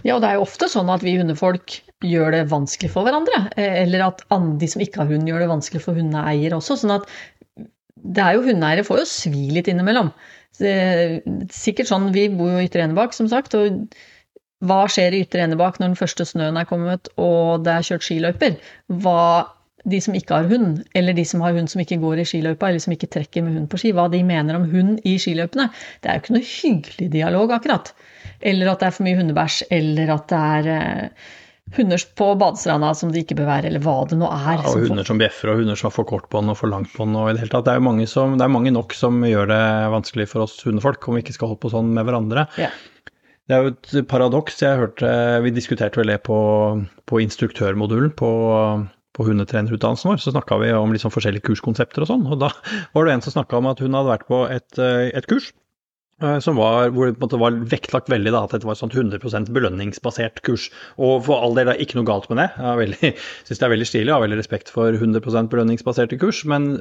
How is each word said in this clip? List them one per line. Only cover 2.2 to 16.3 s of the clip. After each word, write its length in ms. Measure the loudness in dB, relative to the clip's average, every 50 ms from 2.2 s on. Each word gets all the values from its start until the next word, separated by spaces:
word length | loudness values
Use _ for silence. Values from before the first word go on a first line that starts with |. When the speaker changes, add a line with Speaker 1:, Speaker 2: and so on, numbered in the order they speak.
| 2 2 2 2
Speaker 1:
det 80 | 0 0 0
vanskelig 400 | 0 -2 -2 -4 -6 -6 -4 -2
for 100 | 0 0
hverandre, 460 | 2 2 0 0 0 0 0 0 -2 -2 -2
eh, 220 | -2 0 0 2 2
eller 240 | 2 2 2 2 0
at 160 | -2 -4 -4 -2 0
an-, 220 | 0 2 0 0
de 140 | 0 -2 -2 -2
som 80 | -2
ikke 240 | -4 -4 -4 -4 -2
har 80 | 0 0
hund 160 | 0 0 0
gjør 160 | 0 0 0
det 80 | 0 0
vanskelig 320 | -2 -2 -4 -6 -6 -4
for 160 | -2 -2 0
hundeeier 560 | 0 -2 -2 -2 -2 0 0 0 0 0 -2
også, 220 | -2 -2 -2 -2 0 0
sånn 100 | 0 0 0 -2
at 100 | -6 -16 -18 -20 -20 _ _ _ _ _ -20 -20 -20 _ _ _ _ _ -16 -10 -6 -2
det 60 | 2 2
er 120 | 4 4 4
jo, 40 | 4 2
hundeeiere 360 | 2 2 2 2 2 2 2
får 160 | 2 2 0 0
jo 40 | 0 -2
svi 320 | -6 -4 -2 -2 -2 -2 -2 -2
litt 160 | -2 0 0
innimellom. 400 | 0 0 2 2 2 2 0 0 -4 -8 -18 -20 -20 -20 _ _ _
Det, 140 | -2 -2 0 2 2 2 2 2 2 2 0 0 -4 -6 -6 -6 -6 -8 -10 -10
sikkert 360 | -6 -4 -2 -2 0 0 0
sånn, 160 | 0 0 0 2 2
vi 160 | 2 2 2 2
bor 160 | 0 0 0
jo 120 | 0 0 0
i 60 | 0
Ytre 120 | 0 0 0
Enebakk, 260 | 0 2 0 0 0 0
som 140 | -2 -2 0
sagt, 240 | 0 0 -2 0 0 0
og 320 | 2 2 0 -2 -6 -10 -12 -18 -20 -20 -20 -20 _ _ _ -20 _ _ _ -4 0
hva 140 | 2 4 4 4 2
skjer 240 | 2 2 2 2 2
i 80 | 0 -2
Ytre 160 | 0 0 0 0
Enebakk 320 | 0 2 2 0 0 0 0 -2
når 80 | 0
den 80 | 0 0
første 260 | -2 -4 -2 -4 -6
snøen 320 | -4